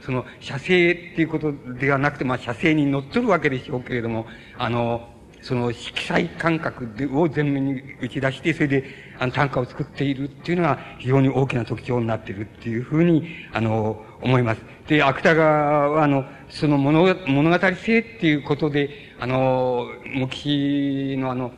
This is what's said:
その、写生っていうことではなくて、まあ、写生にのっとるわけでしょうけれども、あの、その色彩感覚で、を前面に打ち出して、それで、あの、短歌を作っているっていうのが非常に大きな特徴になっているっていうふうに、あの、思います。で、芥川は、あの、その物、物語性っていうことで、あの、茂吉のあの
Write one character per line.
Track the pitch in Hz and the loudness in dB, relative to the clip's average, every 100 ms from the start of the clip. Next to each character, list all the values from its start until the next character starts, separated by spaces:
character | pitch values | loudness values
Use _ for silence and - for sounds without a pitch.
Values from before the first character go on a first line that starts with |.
そ | - | -4
の、 | 127 - - | -6 -6 -14
写 | - 131 | -10 -10
生 | 156 185 170 | 2 4 4
っ | 175 - - | 2 -4 -2
て | |
い | |
う | 160 | -2
こ | 156 | 0
と | 151 139 127 123 | -4 -4 -10 -4
で | 135 | 0
は | 139 | 2
な | 143 | 2
く | 143 | 0
て、 | |
ま | 127 | -2
あ、 | 127 | -2
写 | - | -4
生 | 120 170 | 0 2
に | 156 143 | 4 2
の | 139 | 0
っ | 139 | 0
と | 240 | -2
る | 247 | 2
わ | 175 | 2
け | 151 | 2
で | 131 | -2
し | - | -4
ょ | 135 | -8
う | |
け | 123 | -4
れ | 127 | -4
ど | 113 | -2
も、 | 113 113 - - - | -4 -6 -14 -20 -6
あ | 123 | -2
の、 | 120 117 117 - - - - | 0 0 -2 -6 -20 -20 -20
そ | - | -4
の | 127 120 | -2 -2
色 | 117 - - | -4 -10 -8
彩 | - 175 170 | -2 -2 -2
感 | - 165 160 | -2 0 0
覚 | 170 - 123 107 | -2 -6 -10 -6
で、 | |
を | 139 135 170 | -4 2 0
前 | 143 | 2
面 | 147 139 135 | 0 0 0
に | 131 131 - | -4 -8 -10
打 | 123 | -8
ち | 151 | -2
出 | 135 | -4
し | 127 | -2
て、 | 170 | -2
そ | 156 | 0
れ | 151 | 2
で、 | 135 131 - - - | 2 -2 -14 -18 -4
あ | 127 | -4
の、 | |
短 | 127 139 | 0 0
歌 | 135 | 0
を | 123 | -4
作 | - | -6
っ | 147 | -10
て | - | -4
い | 139 | -2
る | 131 | -2
っ | 139 | -6
て | - - | -8 -4
い | |
う | 175 | 0
の | |
が | 165 135 - - | 0 0 -6 -10
非 | 120 | 0
常 | 135 | 4
に | 135 | 4
大 | 127 135 | 2 0
き | |
な | 120 110 | 0 -4
特 | 110 | -6
徴 | - 123 | -2 -2
に | 113 | 0
な | 110 | -4
っ | |
て | - | -6
い | |
る | 98 110 | -10 -10
っ | - | -10
て | 117 | -6
い | 117 | -6
う | |
ふ | 131 151 | -2 2
う | |
に、 | 170 160 165 - - | 4 4 0 -12 -8
あ | 107 | -2
の、 | 110 110 107 110 - - | 0 0 0 -4 -12 -6
思 | 123 127 | 2 2
い | |
ま | 120 | 2
す。 | 110 - - - | -2 -8 -20 0
で、 | 151 | 2
芥 | 143 131 - | 4 4 4
川 | 160 156 151 147 151 143 | 6 6 4 4 2 2
は、 | 151 | 4
あ | 151 | 4
の、 | 139 135 - - | 2 0 -12 -18
そ | - 151 | -2 2
の | 143 | 4
物、 | 139 160 185 185 - | 4 6 4 2 0
物 | 139 156 | 2 4
語 | 175 190 | 4 2
性 | 180 - 226 | 0 0 0
っ | 226 - | 0 -2
て | 165 | 0
い | 151 | 0
う | |
こ | 131 147 | 0 -2
と | 156 | 0
で、 | 143 135 - - - | 0 -2 -6 -20 -10
あ | 123 | -2
の、 | 131 131 127 123 123 120 113 110 | 0 2 2 0 -2 -4 -10 -8
茂 | 131 131 | -4 -4
吉 | 135 147 147 139 143 139 135 135 135 | -4 -2 0 0 0 0 -2 -4 -4
の | 131 | -4
あ | |
の | 127 127 | -4 -6